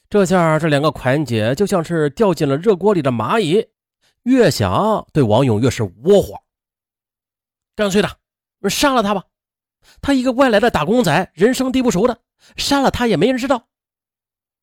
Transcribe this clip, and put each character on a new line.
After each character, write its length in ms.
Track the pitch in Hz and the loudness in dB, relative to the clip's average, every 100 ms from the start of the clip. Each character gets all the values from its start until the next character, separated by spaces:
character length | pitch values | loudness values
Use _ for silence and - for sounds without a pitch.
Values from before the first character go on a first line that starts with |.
| _ | _
这 160 | 208 | 0
下 340 | 180 185 165 156 | 2 2 2 0
这 100 | 165 | 0
两 120 | 143 | 0
个 120 | 151 | 0
款 320 | - 127 139 | -2 -2 -2
姐 300 | 135 113 107 143 | -2 -2 -2 -2
就 100 | 202 | -2
像 160 | 190 | -2
是 260 | 156 170 147 | -2 -2 -2
掉 220 | - 220 | 0 0
进 160 | 170 147 | 0 -2
了 80 | 139 | -2
热 200 | 190 185 | 0 0
锅 180 | 196 | 0
里 80 | 190 | 0
的 80 | 135 | 0
蚂 300 | 117 110 220 | -2 -2 -2
蚁， 280 | 170 190 - _ _ _ _ _ | 0 -2 -2 _ _ _ _ _
越 260 | 240 262 202 | 0 2 2
想 560 | - 98 104 202 208 - | 2 -2 0 0 -2 -4
对 100 | - | 0
王 220 | 120 107 | 2 2
勇 160 | 139 107 | 2 2
越 80 | 127 | 0
是 140 | - | -2
窝 400 | 104 95 143 202 | -6 -6 2 2
火。 180 | 110 - _ _ _ _ _ _ _ _ _ _ _ _ _ | 2 -6 _ _ _ _ _ _ _ _ _ _ _ _ _
“干 160 | - 208 | -6 -2
脆 100 | 190 | 0
的， 200 | 175 - _ _ _ _ 196 | -2 -6 _ _ _ _ -6
杀 240 | - 294 | -2 0
了 80 | 262 | 0
他 100 | 202 | 0
吧。 120 | 196 - _ _ _ _ _ _ _ | -4 -8 _ _ _ _ _ _ _
他 140 | - | -2
一 80 | 269 | 0
个 80 | 247 | 0
外 160 | 240 269 | 0 2
来 120 | 202 | 4
的 100 | 233 | 2
打 140 | - | 0
工 180 | 151 240 | 0 0
仔， 300 | 190 151 180 | 2 0 -2
人 180 | - 208 | 0 0
生 200 | 254 262 | 0 -2
地 100 | 262 | -2
不 80 | 247 | 0
熟 160 | 175 233 | 0 -2
的， 160 | - _ _ _ - | -4 _ _ _ -10
杀 240 | - 277 | -2 0
了 100 | 254 | 0
他 180 | - 240 | 0 0
也 80 | 170 | 0
没 100 | 208 | 0
人 100 | 262 | 0
知 120 | 254 | -2
道。” 200 | 254 - _ _ _ _ _ _ _ _ _ | -4 -6 _ _ _ _ _ _ _ _ _